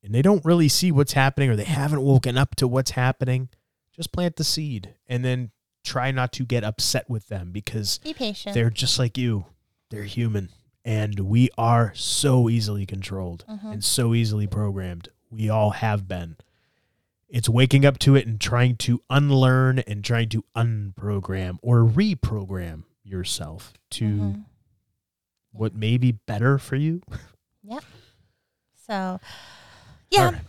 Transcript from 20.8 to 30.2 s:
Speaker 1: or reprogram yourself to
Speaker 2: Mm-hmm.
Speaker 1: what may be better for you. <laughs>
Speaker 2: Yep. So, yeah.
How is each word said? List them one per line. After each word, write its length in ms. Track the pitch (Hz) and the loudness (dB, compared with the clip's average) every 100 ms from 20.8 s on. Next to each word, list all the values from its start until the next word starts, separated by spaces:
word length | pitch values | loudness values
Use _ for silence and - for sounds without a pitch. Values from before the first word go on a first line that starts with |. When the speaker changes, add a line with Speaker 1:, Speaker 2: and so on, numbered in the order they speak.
| 101 92 101 101 92 95 90 90 | -6 -8 -4 -4 -4 -6 -6 -6
Speaker 1:
or 220 | 120 120 117 | 2 6 6
reprogram 1000 | 123 214 165 - 107 95 95 87 80 - _ | 4 2 0 -2 -4 -6 -8 -8 -12 -16 _
yourself 680 | 101 95 87 - 76 80 - _ _ | -10 -8 -6 -8 -8 -14 -20 _ _
to 120 | - 107 | -4 -2
Speaker 2:
Mm-hmm. 360 | 104 101 101 - _ _ _ _ _ _ _ _ _ _ | 0 -2 -6 -12 _ _ _ _ _ _ _ _ _ _
Speaker 1:
what 240 | 104 110 107 | -6 -6 -2
may 220 | 107 123 | 0 2
be 140 | 127 | 2
better 460 | 110 - 104 120 139 | 0 -6 0 2 0
for 180 | - 135 | -2 -2
you. 260 | 156 170 - | -2 -4 -8
<laughs> 40 | - - _ _ _ | -16 -16 _ _ _
Speaker 2:
Yep. 200 | 202 262 - - _ _ _ _ _ _ _ _ - | -14 -14 -14 -20 _ _ _ _ _ _ _ _ -8
So, 320 | 202 185 185 - - - - - - - - _ | -6 -6 -8 -14 -20 -20 -20 -20 -20 -20 -20 _
yeah. 160 | 392 | 4